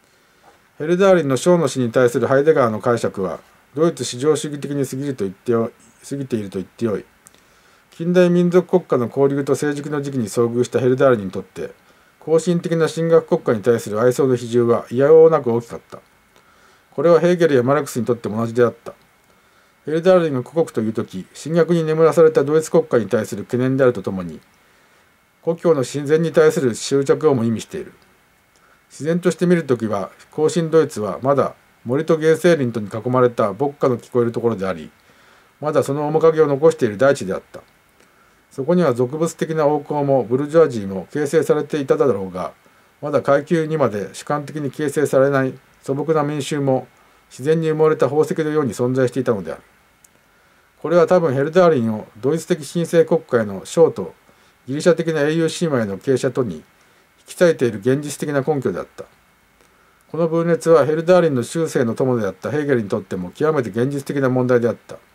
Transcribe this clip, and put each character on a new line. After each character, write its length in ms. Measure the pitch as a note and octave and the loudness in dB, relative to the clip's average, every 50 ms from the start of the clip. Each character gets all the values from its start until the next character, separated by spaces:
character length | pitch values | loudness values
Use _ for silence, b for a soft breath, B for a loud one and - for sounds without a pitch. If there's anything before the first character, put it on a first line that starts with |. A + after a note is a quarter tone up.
| b b b b b b b b b b b b b b _ | b b b b b b b b b b b b b b _
ヘ 80 | - C#3+ | -8 -4
ル 120 | D#3 F3+ | -2 0
ダ 140 | F3+ G3+ F#3+ | 2 4 4
ー 40 | F#3 | 4
リ 80 | F3 D3+ | 4 4
ン 40 | |
の 100 | C#3 C3+ | 2 0
章 200 | B2 - F3+ F3+ | 0 2 2 2
の 100 | E3+ D#3 | 4 2
詩 120 | C3 - C3 | 0 -2 -2
に 120 | B2 A#2 | -2 0
対 180 | A#2 C3+ B2+ A#2+ | 2 2 2 2
す 100 | - C3+ | 2 0
る 80 | A#2 | 0
ハ 100 | A2 C3+ C#3 | 2 2 4
イ 40 | C#3+ | 4
デ 100 | D#3+ D#3 | 4 4
ガ 140 | D3+ B2 | 4 2
ー 20 | A2+ | 2
の 100 | A2 G#2 | 0 -2
解 200 | - B2+ A#2+ A2+ | 0 0 0 0
釈 240 | - G2+ - G2+ F#2+ | -2 -4 -4 -6 -6
は、 160 | F2 D#2 - - _ _ _ _ _ - | -6 -6 -10 -14 _ _ _ _ _ -4
ド 140 | C#3 D#3+ | 0 0
イ 80 | E3+ D3 | 0 0
ツ 80 | - B2 | -2 -8
至 160 | - - B2 | -8 -8 -2
上 160 | C3+ D#3 D3 | 0 0 0
主 100 | C#3 - | 0 -2
義 140 | D3+ D3 C#3+ | -6 -8 -10
的 120 | C3+ C#3+ | -8 -6
に 140 | C#3+ C#3+ C3+ | -4 -4 -4
過 100 | - C3+ | -4 -6
ぎ 120 | C3 C#3+ | -6 -6
る 80 | C#3+ C3 | -6 -6
と 80 | - G2+ | -6 -6
言 100 | G2 F#2 | -6 -8
っ 20 | |
て 180 | - _ B2 A#2 | -6 _ -2 0
よ-、 180 | A#2 A#2 A#2 - _ _ _ _ _ - | 0 0 -4 -6 _ _ _ _ _ -14
過 80 | - C#3 | -12 -10
ぎ 100 | C#3 C3+ | -10 -8
て 80 | B2+ B2+ | -6 -6
い 80 | A2 G#2 | -6 -6
る 60 | F#2+ | -8
と 100 | F#2+ G2 | -8 -10
言 60 | F2+ | -10
っ 20 | |
て 180 | - _ - A#2+ | -10 _ -6 -4
よ 120 | A2+ G2+ D#2+ | -4 -4 -6
い。 60 | - _ _ _ _ b b b b b b b b b b b b b | -8 _ _ _ _ b b b b b b b b b b b b b
近 220 | _ - E3 F3 F3+ | _ -6 -4 0 4
代 160 | F3+ F3+ F3 | 4 4 4
民 220 | F3 F3 F3 F3 | 4 2 2 4
族 160 | E3+ F#3 F3 | 2 2 2
国 160 | - - F3+ F3 | 2 0 -2 0
家 140 | - E3 | 0 -2
の 100 | C3 A#2+ | -2 -2
交 220 | A2 - C#3 C#3 C#3 | -2 0 0 0 2
流 140 | C#3+ C#3 C#3 | 0 -2 -2
と 120 | C#3+ C#3 | -2 -2
成 180 | - D3+ D3 C#3+ | 0 0 -2 -4
熟 160 | C#3+ D3 D3 | -6 -6 -6
の 120 | D3+ C#3+ | -6 -6
時 100 | C#3 C#3+ | -6 -4
期 60 | C3+ | -4
に 120 | C3 A2+ F#2+ | -4 -6 -4
遭 180 | - B2 A#2+ | -2 -2 -2
遇 160 | A#2 A#2 B2 B2 | 0 0 -2 -2
し 60 | - | 0
た 100 | - - | -2 0
ヘ 80 | C3 | 0
ル 80 | B2+ C3 | 0 2
ダ 100 | B2+ C#3 | 4 4
ー 80 | C3 B2 | 4 4
リ 60 | G#2+ | 2
ン 40 | G2 | -2
に 60 | F#2 | -6
と 80 | - G2 | -8 -10
っ 40 | F#2 | -12
て、 280 | - _ - - - - b b b b b b b b b - | -12 _ -12 -12 -12 -14 b b b b b b b b b -2
狂 140 | - D#3+ | 0 0
信 220 | E3 - F#3 F3 E3+ | 0 2 0 -2 -2
的 160 | - F3+ E3+ | -2 -4 -2
な 120 | E3 D#3+ | -2 -2
神 220 | D3 D3 E3 E3 E3 | -2 -2 -4 0 2
学 160 | E3 E3 D#3+ | 2 2 2
国 160 | - F3+ D#3+ | 2 -2 -2
家 120 | - C#3+ B2 | 0 -2 -2
に 100 | G#2+ F#2+ | 0 0
対 160 | A#2 A#2 A2 | 0 0 0
す 100 | - - | -2 -4
る 100 | G2+ G#2+ | -2 0
愛 140 | A#2+ B2+ B2 | 2 2 2
想 140 | - C#3+ | 2 2
の 80 | C3 B2+ | 0 0
比 120 | A#2 A#2+ | -2 -2
重 160 | A2+ A2+ B2 A#2+ | 0 0 2 2
は 220 | A#2 A#2 G2+ - - | 2 2 0 -2 -4
否 120 | A#2+ B2 C#3 | -2 0 4
応 260 | D3 D#3+ D#3+ D#3+ E3 | 6 8 8 8 8
な 120 | D#3+ D3 | 6 2
く 100 | C3 A#2+ | 0 -2
大 100 | A#2 A#2+ | -2 -2
き 60 | A#2+ | -4
か 100 | - - | -6 -12
っ 20 | - | -16
た。 200 | - _ - - - _ _ _ _ _ b b b b b b b b b b b b | -16 _ -20 -20 -20 _ _ _ _ _ b b b b b b b b b b b b
こ 100 | _ - | _ 0
れ 80 | C#3+ E3+ | 2 4
は 100 | E3+ D#3 | 4 4
ヘ 120 | E3 F3 | 4 2
ー 40 | F3+ | 2
ゲ 100 | E3+ E3+ | 2 2
ル 80 | D#3 C#3+ | 2 4
や 80 | B2 A#2+ | 2 2
マ 100 | B2+ C#3+ | 2 0
ル 100 | D3+ C#3+ | 0 -2
ク 60 | C3+ | -4
ス 100 | - B2+ | -6 -4
に 60 | A2 | -4
と 80 | A#2+ A#2 | -2 -4
っ 40 | |
て 120 | A2 - G#2+ | -4 -4 -6
も 80 | G#2 | -6
同 80 | A2+ A#2 | -4 -6
じ 80 | A2+ A2+ | -2 0
で 100 | B2 A#2 | 0 0
あ 40 | |
っ 40 | A2+ | 0
た。 220 | - - _ - - _ _ _ _ _ _ b b b b b b b b b b b _ | 0 -4 _ -18 -18 _ _ _ _ _ _ b b b b b b b b b b b _
ヘ 60 | C#3+ | -6
ル 100 | D#3 E3 E3 | -6 0 4
ダ 120 | F#3 F#3 | 4 4
ー 60 | F3+ E3 | 4 4
リ 60 | D#3 | 0
ン 40 | C#3 | -2
が 100 | B2+ B2 | -4 -6
故 200 | - C#3+ E3 D#3+ | -4 -2 -2 -2
国 40 | |
と 140 | - - A#2+ | -2 -2 -4
い 80 | A2 A2 | -4 -2
う 40 | A2+ | -4
と 120 | A#2+ G#2+ | -4 -6
き、 200 | - - F#2 F2 - - - - | -6 -10 -12 -14 -14 -16 -14 -8
神 120 | C#3+ E3 | -2 0
学 180 | F3 E3 D#3+ F3 | 2 2 2 2
に 100 | E3+ D#3+ | 0 0
眠 220 | D#3 D#3 D#3+ E3 | 0 2 2 2
ら 80 | D#3 C#3+ | 4 6
さ 80 | E3+ | 6
れ 80 | D#3+ D#3 | 4 6
た 140 | D#3 D#3+ C3+ | 4 2 2
ド 120 | C#3 D3+ | 2 2
イ 60 | D#3+ | 0
ツ 80 | D#3 - | 0 2
国 140 | - E3 D#3 | 2 0 2
家 160 | - - A#2+ | 2 0 -2
に 100 | G#2 F#2+ | 0 0
対 160 | - A2 G#2 | -2 -2 -2
す 100 | - A#2 | -4 -8
る 100 | G2 - | -10 -8
懸 120 | - - | -4 -4
念 200 | A#2+ B2+ C3 C3+ | -2 -2 0 0
で 60 | C3+ C3+ | 2 2
あ 40 | |
る 60 | B2 A#2+ | 2 2
と 100 | G2+ F#2 | 0 -4
と 80 | - | -8
も 100 | G2 F#2 | -8 -8
に、 180 | F2+ E2 D2+ C#2 - _ b b b b b b b b b b b b b b b _ _ _ | -8 -10 -12 -16 -20 _ b b b b b b b b b b b b b b b _ _ _
故 140 | _ E3 E3+ | _ -6 -4
郷 180 | E3+ - E3+ D#3+ | 0 0 2 2
の 80 | C#3 | 2
自 240 | B2 - - C#3+ D3 | 0 -2 -6 -6 -2
然 160 | C3+ D#3 D#3+ | 0 0 0
に 100 | E3+ D#3+ | 0 2
対 220 | C#3 E3+ D#3 D#3 D#3 | 2 4 4 4 2
す 80 | F3 | 2
る 120 | C#3 B2 G#2+ | 0 -2 -2
執 300 | - - - C#3 C#3 C#3 | -4 -4 -2 0 0 2
着 240 | D3+ D3+ C#3 D3+ | 2 0 2 2
を 80 | D3+ C#3 | 2 2
も 80 | A#2 A#2 | 2 0
意 80 | A#2 | 0
味 100 | A2 G2 | -2 -4
し 40 | - | -6
て 120 | - - | -10 -12
い 60 | D#2 - | -12 -12
る。 100 | - - _ _ _ _ _ _ _ _ _ _ _ b b b b b b b b | -14 -18 _ _ _ _ _ _ _ _ _ _ _ b b b b b b b b
自 140 | - - C3+ | -16 -8 -4
然 160 | D#3 E3+ F3+ | -4 -2 0
と 100 | E3+ F#3 | 0 -2
し 60 | E3 | -2
て 100 | - F3 | 0 2
見 100 | F3 F3+ | 2 2
る 100 | E3+ D#3 | 2 2
と 100 | C3+ C3 | 0 -2
き 120 | A2 A2 | -2 -2
は、 240 | G#2 G#2 G2 F2+ - - - - _ | -4 -4 -6 -6 -8 -12 -18 -20 _
後 160 | - - D#3 | -4 -2 -2
進 240 | D#3 - F#3 E3 D#3 | 0 0 -2 -2 2
ド 100 | D#3+ D#3+ | 2 2
イ 60 | D#3 | 2
ツ 140 | - - G#2+ | 2 -2 -6
は 180 | G#2 G2 E2 - | -6 -6 -6 -2
ま 140 | - C3+ C#3+ | -2 0 2
だ 200 | C3 A2 - - - _ _ _ _ - | 2 0 0 -4 -10 _ _ _ _ -6
森 220 | A#2 B2+ D3 D#3 | -4 -4 -2 0
と 120 | - E3 | 0 0
原 200 | D#3 D#3 D#3+ D#3+ | 2 2 2 2
生 180 | D#3 - F3 E3 | 4 4 2 2
林 160 | D3 C3 A#2+ | 2 0 -2
と 80 | A#2 A#2 | -4 -6
に 80 | G#2+ | -8
囲 220 | F#2+ - A2+ G#2+ B2 | -8 -8 -8 -4 0
ま 100 | B2+ B2+ | 2 2
れ 100 | B2 B2 | 2 2
た 220 | A#2+ - A2+ G#2 | 2 0 -2 -2
牧 200 | F#2+ G2 C#3+ C#3+ | -2 -2 -4 -4
歌 180 | C#3+ - - C3+ | -2 -2 -2 0
の 80 | A#2+ | 0
聞 120 | A#2 - - | -2 -6 -2
こ 120 | - B2 | 0 0
え 40 | A#2 | 0
る 60 | A#2 | 0
と 80 | A2+ A#2+ | -2 -2
こ 100 | A2 A#2 | -2 -2
ろ 60 | A2 | -2
で 100 | F#2+ G2 | -2 -4
あ 60 | F#2+ | -6
り、 180 | F2+ D#2+ D2+ - - b b b b b b b b b b b b b | -6 -8 -12 -16 -20 b b b b b b b b b b b b b
ま 140 | C#3+ D3+ D3 | -6 -2 0
だ 100 | D#3+ D#3 | 0 0
そ 100 | - C#3 | 0 -2
の 140 | D3 D3 | -4 -4
面 140 | D3 D3+ D#3 | -2 0 2
影 200 | D#3 E3 D#3 D#3 | 4 4 4 4
を 60 | D#3 | 2
残 240 | C#3+ C#3 C3+ D#3 E3 | 2 2 2 2 2
し 40 | D#3 | 2
て 100 | - C3 | 2 0
い 40 | G#2+ | -2
る 80 | G#2 | 0
大 160 | F#2+ C3 C#3 C#3 | 2 2 2 2
地 120 | - G#2+ | 0 -2
で 80 | F#2 F2+ | -6 -8
あ 60 | - | -8
っ 20 | |
た。 200 | - _ - - - _ _ _ _ _ _ b b b b b b b b b b b | -10 _ -20 -20 -20 _ _ _ _ _ _ b b b b b b b b b b b
そ 120 | _ - C3 | _ -6 -2
こ 120 | D3 F3 | 0 2
に 80 | F3+ E3+ | 2 2
は 100 | C#3+ A#2+ | 2 2
俗 240 | A#2 B2+ A#2+ D3 | 0 -2 -2 -2
物 160 | D#3 E3+ E3 - | -2 -4 -4 -4
的 220 | - E3 D#3 D#3+ | -6 -6 -4 -2
な 100 | D#3+ D3+ | 0 0
王 140 | C#3+ D3+ D3 | 0 0 -2
侯 240 | C#3+ - D3+ D3 C#3+ | -4 -6 -4 -2 0
も 200 | C#3 C3+ C3 A2+ | 0 0 0 0
ブ 140 | G2 B2 | 0 -2
ル 100 | C3 D3 | -2 -2
ジ 100 | D3 D3+ | 2 4
ョ 60 | E3 D#3+ | 4 4
ア 60 | C#3+ | 4
ジ 120 | B2 A2 | 2 -4
ー 60 | G2 | -6
も 200 | G2 F#2+ F#2+ F#2 - | -6 -8 -8 -10 -8
形 160 | - D3 D3+ | -6 -6 -4
成 160 | D3+ E3 D#3+ C#3+ | 0 0 0 2
さ 120 | - D#3 | 2 0
れ 80 | D3+ C#3+ | 0 -2
て 180 | - - D3+ | -4 -6 -4
い 60 | C#3 | -2
た 100 | C3 D#3 | 0 0
だ 80 | D3 D#3 | 2 2
ろ 160 | C3+ G2+ G2 | 0 0 -2
う 100 | F#2+ F#2 | -6 -8
が、 220 | F2+ F2+ E2+ - - _ b b b b b b b b | -8 -10 -10 -10 -12 _ b b b b b b b b
ま 100 | C#3 D3 | -6 -4
だ 100 | C#3+ B2+ | -4 -2
階 220 | - - C#3 C#3 C#3 | 2 2 2 2 2
級 220 | - F3+ D#3+ D#3+ | 0 -2 -2 -2
に 120 | D#3 D#3+ | -2 -2
ま 120 | D#3 C3+ A2+ | -2 -2 -2
で 220 | G#2 G#2 F#2 - - | -2 -4 -8 -10 -12
主 100 | - - | -12 -8
観 200 | - D3 D3 C#3+ | -6 -6 -6 -6
的 120 | C#3 C#3 | -8 -10
に 140 | D3+ D3 C3+ | -8 -8 -8
形 180 | - - D3+ C#3+ | -6 -6 -6 -4
成 160 | - D3+ C#3+ | -2 -2 -2
さ 120 | C3+ - C3+ | 0 2 2
れ 120 | C3+ C#3+ | 2 2
な 120 | C#3+ C3+ C3+ | 2 0 0
い 100 | C3 B2+ - _ _ _ _ | -2 -4 -10 _ _ _ _
素 120 | - - C#3 | -8 -6 -6
朴 200 | C#3 D3+ D#3 D#3+ | -4 -2 -2 0
な 100 | D#3 C#3+ | 0 -2
民 180 | D3 D3+ D3 | -2 -4 -6
衆 200 | C3 - D#3+ D3 | -6 -6 -6 -2
も 260 | C#3 C#3 C3 B2+ - - b b b b b b b b | 0 0 0 0 -2 -8 b b b b b b b b
自 140 | - - B2+ | -16 -6 -2
然 160 | D3+ D#3+ E3 | 0 0 0
に 80 | D#3+ | 0
埋 80 | D#3 D#3 | -2 0
も 140 | D#3 D#3 D#3 | 2 2 2
れ 80 | D#3 | 2
た 80 | D3+ D3 | 2 0
宝 180 | B2 C#3+ D3+ D3 | 0 2 0 0
石 100 | - F3+ | 0 -2
の 140 | - D#3 D3+ | -4 -4 -2
よ 120 | D3+ D#3 | -2 -2
う 40 | C#3+ | -2
に 80 | A#2 F#2 | -2 -2
存 200 | - B2 B2 B2+ | -2 -2 -2 0
在 160 | C3+ C3 A#2+ | 0 0 0
し 20 | |
て 80 | - C#3 | -2 -2
い 60 | B2 | -2
た 80 | C3 A2+ | -2 -4
の 100 | G2 F2 | -4 -6
で 80 | D#2 | -10
あ 40 | C#2 | -12
る。 60 | - - _ _ _ _ _ _ _ _ _ b b b b b b b b b b b b b _ | -14 -16 _ _ _ _ _ _ _ _ _ b b b b b b b b b b b b b _
こ 80 | - D3+ | -4 0
れ 60 | E3+ | 2
は 120 | F3 D#3+ | 2 4
多 120 | D#3 F3+ F3+ | 4 4 2
分 140 | E3+ D3 B2+ | 2 2 0
ヘ 80 | C#3 | 0
ル 100 | C#3 D#3 | -2 2
ダ 160 | D#3 F#3 F3+ | 2 4 4
ー 60 | E3+ D#3 | 4 4
リ 100 | B2+ A2+ | 2 0
ン 100 | A2+ G#2+ | -2 -2
を 140 | G#2+ - - _ G#2+ | -4 -8 -12 _ -6
ド 120 | G#2+ C3+ D#3 | -4 -2 -2
イ 60 | E3 | -2
ツ 80 | - | -2
的 240 | - F3 D3+ C#3 - | -4 -4 -4 -6 -6
神 140 | - F3 E3 | -6 -4 -4
聖 180 | E3 F3 E3 D#3+ | 0 2 2 2
国 160 | - F3 D#3+ | 2 0 -2
家 200 | - - B2+ A#2 | 0 -2 -2 -2
へ 40 | A2 | -2
の 200 | G#2 G2 F#2 - | -2 -6 -10 -12
将 260 | - - F3 E3 D3 | -4 2 4 4 4
と 220 | - - F#2 - - _ _ b b b b b b b _ | 2 -2 -8 -10 -12 _ _ b b b b b b b _
ギ 100 | A#2+ C3+ | -8 -8
リ 60 | D#3 | 0
シ 80 | - F3+ | 2 2
ャ 60 | D#3+ | 2
的 160 | D#3 E3 E3 D#3+ | 2 0 -2 -2
な 80 | D3+ | 0
英 120 | C#3+ D3+ D#3 | 0 0 0
雄 160 | E3 D#3+ D#3+ | 0 0 -2
神 200 | - - F3+ D#3+ | -2 -4 -4 -2
話 120 | C#3 A#2+ | -2 -2
へ 40 | A2 | -2
の 120 | G2 F#2+ | -4 -6
傾 180 | F#2 - C3+ C3 | -6 -2 -2 0
斜 180 | B2 - C3 - | 0 0 -2 -2
と 100 | C#3 B2 | -2 -4
に 120 | G#2 E2 | -4 -6
引 80 | D2+ - _ b b b b b b b b b _ _ | -10 -14 _ b b b b b b b b b _ _
き 140 | - - - | -18 -2 2
裂 100 | F#3 E3+ | 2 2
い 80 | D#3+ | 2
て 80 | C#3 C#3 | 2 -2
い 40 | A#2 | -2
る 80 | G#2 G2 | -2 -2
現 220 | G2 B2+ C3+ D3 | -2 -2 0 0
実 160 | D3 D3 C3+ | -4 -8 -10
的 120 | - - D3 | -10 -8 -6
な 120 | C#3+ C#3 | -4 -4
根 200 | A#2+ - D3+ C#3 | -2 -2 -2 -2
拠 100 | B2 A2+ | -2 -4
で 80 | F2+ D2+ | -4 -6
あ 40 | C#2 | -10
っ 20 | |
た。 180 | - _ - - - _ _ _ _ _ _ _ _ _ _ b b b b b b b b b _ | -12 _ -18 -20 -20 _ _ _ _ _ _ _ _ _ _ b b b b b b b b b _
こ 80 | - | -4
の 100 | D#3 E3+ | -4 -2
分 200 | D#3+ D#3+ E3+ E3 | -2 0 -2 0
裂 220 | F3 E3 D#3+ - E3 | 0 0 0 4 4
は 160 | E3 D3+ C3 | 4 4 4
ヘ 80 | D3+ D#3 | 2 0
ル 100 | E3 D#3+ | 0 2
ダ 140 | E3 F#3 | 4 4
ー 40 | F3+ | 4
リ 80 | E3+ D#3+ | 4 2
ン 60 | C#3 | 0
の 80 | B2 A#2 | -2 -2
終 240 | - - E3+ D#3+ | -4 -4 -4 -4
生 160 | D3+ - D#3 B2 | -2 0 0 0
の 120 | A2+ A2+ | 0 0
友 240 | - C#3 C3 B2 A#2 | 0 0 0 0 0
で 60 | G#2 | -2
あ 40 | F#2+ | -4
っ 40 | F#2 | -6
た 160 | - - G#2 | -6 -6 -4
ヘ 100 | B2 D3 | -4 -4
ー 60 | D3 | 0
ゲ 100 | C#3+ C3+ | 0 0
ル 60 | A#2+ | 0
に 60 | G#2+ | 0
と 120 | F#2 B2 G#2+ | -2 -4 -6
っ 40 | F#2+ | -6
て 120 | - G#2 | -8 -8
も 160 | F#2 F2+ F2 | -8 -8 -10
極 220 | - - D3 D#3 D3+ | -6 -2 -2 0 0
め 80 | C#3+ A#2 | 0 -2
て 60 | G#2 | -4
現 220 | F#2 A2+ B2 C#3 | -4 -4 -4 -2
実 120 | C#3+ C#3 C3+ | -4 -6 -8
的 180 | - C#3+ C#3+ | -6 -4 -2
な 80 | C3+ B2+ | -2 0
問 180 | B2+ B2+ B2+ | 0 0 2
題 140 | B2 B2+ A#2+ | 2 2 2
で 80 | A#2 A2+ | 2 0
あ 20 | |
っ 40 | G2 | -2
た。 220 | - _ - - - _ _ | -6 _ -18 -20 -20 _ _